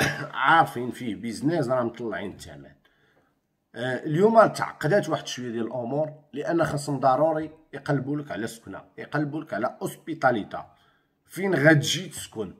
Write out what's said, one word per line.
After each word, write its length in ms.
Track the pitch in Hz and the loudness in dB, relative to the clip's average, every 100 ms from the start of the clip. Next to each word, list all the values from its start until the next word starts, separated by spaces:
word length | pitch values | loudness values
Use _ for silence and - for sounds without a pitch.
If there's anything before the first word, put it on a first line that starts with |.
<coughs> 220 | - 147 143 - 135 | -2 -2 -6 0 6
عارفين 440 | 165 143 120 123 | 6 4 0 -6
فيه 260 | - 123 92 | -6 -8 -6
بيزنس، 520 | 113 98 143 170 120 | -8 -2 0 0 0
راه 140 | 127 | 0
مطلعين 480 | 117 117 117 90 98 | -2 -4 -6 -6 -8
الثمن. 420 | 85 78 73 71 _ _ _ _ _ _ _ _ _ _ | -12 -16 -18 -20 _ _ _ _ _ _ _ _ _ _
آه، 300 | 113 127 123 | -8 -4 -4
اليوم 420 | 160 151 214 226 190 | 0 4 6 8 6
تعقدات 640 | - - - 151 202 151 | 4 -6 -2 2 2 2
واحد 180 | - - | -4 -6
شويه 240 | - 123 | -8 -6
ديال 160 | 117 107 | -4 -4
الامور، 480 | 127 127 143 151 - _ | -4 -4 -2 -4 -8 _
لان 320 | 135 147 170 | -8 0 0
خاصهم 360 | - 147 147 135 | 0 -2 -4 2
ضروري 500 | 131 131 160 156 156 - _ | 4 4 4 2 -4 -12 _
يقلبوا 440 | 139 - 143 131 147 | -8 -2 -2 0 -6
لك 140 | 143 | -6
على 160 | 95 110 | -6 -6
سكنه، 380 | - 98 82 - - | -8 -14 -16 -16 -16
يقلبوا 420 | - 147 143 151 | -6 -4 -4 -6
لك 140 | - | -6
على 240 | 156 165 - | -4 -4 -4
اوسبيتاليتا، 920 | 190 - - 151 127 117 92 80 - _ _ _ _ _ _ | -10 -8 -12 0 2 2 -4 -10 -12 _ _ _ _ _ _
فين 280 | 165 196 | -4 -2
غتجي 540 | 139 151 151 - 147 180 | 4 6 6 4 -4 -6
تسكن. 460 | - - 113 92 | -14 -12 -10 -10